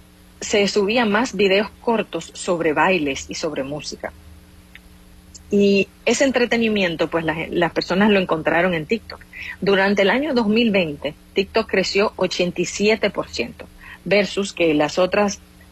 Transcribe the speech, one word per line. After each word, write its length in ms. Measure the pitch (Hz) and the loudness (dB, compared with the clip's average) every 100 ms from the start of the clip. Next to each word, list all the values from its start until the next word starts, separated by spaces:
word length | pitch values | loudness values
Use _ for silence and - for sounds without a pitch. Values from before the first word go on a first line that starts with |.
| - - - - | -20 -20 -20 -14
se 280 | - 214 196 | -2 0 2
subían 440 | 214 196 240 226 | 0 0 2 2
más 240 | 208 254 190 | 0 0 0
videos 340 | 196 190 214 - | 2 2 0 -4
cortos 500 | - 226 190 165 - | -2 -2 -2 -8 -10
sobre 400 | - - 170 165 | -10 -4 0 0
bailes 520 | 147 170 185 143 135 - | 2 2 2 0 -6 -8
y 80 | - | -6
sobre 280 | 165 147 | -6 -6
música. 500 | 135 147 - - - - - - - - - - - - - - - - - | -8 -10 -12 -12 -12 -14 -20 -20 -20 -20 -20 -20 -20 -20 -20 -20 -20 -18 0
Y 360 | 202 202 196 - - - | 4 4 4 0 -4 0
ese 180 | 233 | 2
entretenimiento, 840 | 277 247 240 233 226 208 180 160 165 | 2 2 2 2 2 0 0 -2 -2
pues, 160 | 165 | -2
la 120 | 160 160 | -2 -4
gen-, 240 | - 175 | -4 -2
las 120 | 165 | -2
personas 380 | 165 - 180 214 | -2 -2 2 4
lo 100 | 202 | 4
encontraron 540 | 180 160 151 160 185 | 2 -2 0 2 2
en 140 | 165 151 | 0 -2
TikTok. 360 | 226 - - - - - - | -6 -6 -20 -18 -16 -14 -4
Durante 400 | 190 196 196 202 | 0 2 2 2
el 80 | 196 | 2
año 240 | 226 311 | 2 0
dos 140 | 247 208 | 0 2
mil 240 | 220 233 | 2 2
veinte, 420 | 196 160 143 147 - - | 2 0 -4 -10 -10 -6
TikTok 360 | - 196 220 214 | -4 -2 -2 0
creció 440 | 190 180 196 214 - | -2 0 0 0 0
ochenta 460 | 185 - 180 175 | -4 -2 -2 -2
y 40 | 175 | -4
siete 460 | - 208 220 208 | 0 0 2 -2
por 180 | 165 151 | -4 -8
ciento, 380 | - - - - - - - 175 | -6 -8 -10 -20 -20 -20 -10 0
versus 480 | 196 190 - 196 | 2 2 -2 -4
que 200 | - 170 | 0 2
las 240 | 151 147 - | 2 0 0
otras 420 | 180 208 208 - - - - | 0 2 0 -2 -16 -20 -8